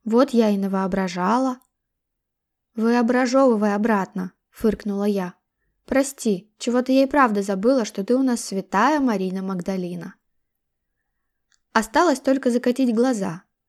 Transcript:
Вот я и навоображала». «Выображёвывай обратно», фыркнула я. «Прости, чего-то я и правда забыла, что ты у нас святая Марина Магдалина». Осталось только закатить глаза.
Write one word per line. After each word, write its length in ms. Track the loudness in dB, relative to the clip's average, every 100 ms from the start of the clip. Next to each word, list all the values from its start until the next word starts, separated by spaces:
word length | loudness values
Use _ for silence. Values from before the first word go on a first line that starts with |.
Вот 260 | 0 2 4
я 200 | 4 2
и 60 | 2
навоображала». 1040 | -2 -2 -2 -2 -4 -2 -2 0 -2 -6 _ _ _ _ _ _ _ _ _ _ _
«Выображёвывай 1000 | -4 0 2 2 2 2 4 4 4 2
обратно», 580 | 0 0 0 -2 -6 -10 _ _
фыркнула 540 | -4 -2 -2 -4 -4
я. 300 | -2 -2 -4 -10 _ _ _ _ -2
«Прости, 640 | 0 0 -2 -2 -2 -4 -12
чего-то 340 | -2 -2 2
я 120 | 2
и 20 | 4
правда 360 | 4 2 2
забыла, 420 | -2 0 2 2
что 200 | 0 -6
ты 100 | -2
у 80 | 0
нас 180 | 0 -2
святая 600 | -4 -8 -2 0 2 2
Марина 420 | 0 0 -2 -6
Магдалина». 720 | -6 -6 -6 -6 -6 -10 -14 -18 _ _ _ _ _ _ _ _ _ _ _ _ _ _ _
Осталось 480 | -2 0 2 2 2
только 300 | 0 0 0
закатить 440 | 0 0 0 0
глаза. 480 | 2 0 0 -4 -8 -14 _